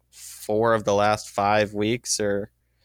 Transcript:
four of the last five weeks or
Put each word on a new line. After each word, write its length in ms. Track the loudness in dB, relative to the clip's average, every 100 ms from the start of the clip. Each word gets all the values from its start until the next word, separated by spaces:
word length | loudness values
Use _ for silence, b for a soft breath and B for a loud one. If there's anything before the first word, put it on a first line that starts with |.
| _
four 640 | -20 -20 -12 -4 0 2
of 100 | 2
the 100 | 2
last 360 | 2 2 0 -2
five 420 | -2 2 2 2
weeks 480 | 0 -2 -2 -4 -2
or 300 | 0 -2 -4 _ _ _